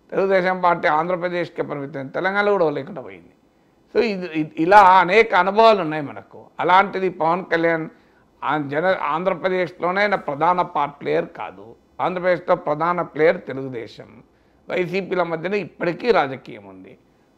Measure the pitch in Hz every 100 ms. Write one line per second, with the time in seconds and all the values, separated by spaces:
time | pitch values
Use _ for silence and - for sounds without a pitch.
0 | - - 196 190 180 185 180 170 175 151
1 | 175 180 175 175 170 - 139 147 139 135
2 | 135 - 185 202 208 196 160 143 131 131
3 | 110 92 85 _ _ _ _ _ _ 214
4 | 240 196 175 156 151 - 165 208 185 190
5 | 175 208 226 190 185 202 226 208 156 156
6 | 139 104 - 104 113 - 151 180 202 190
7 | 190 175 156 180 175 165 165 165 156 -
8 | _ _ _ - 123 151 139 143 185 185
9 | 147 156 185 180 190 185 175 - 170 190
10 | 208 190 - 139 160 180 160 156 143 -
11 | 139 151 - - 90 92 110 120 _ -
12 | 147 180 180 170 - 180 156 147 165 175
13 | 160 139 160 185 - 135 135 123 104 -
14 | 104 - - _ _ _ - 185 175 190
15 | 180 180 170 165 175 208 165 - 175 165
16 | 247 190 139 131 - 113 98 95 98 -
17 | _ _ _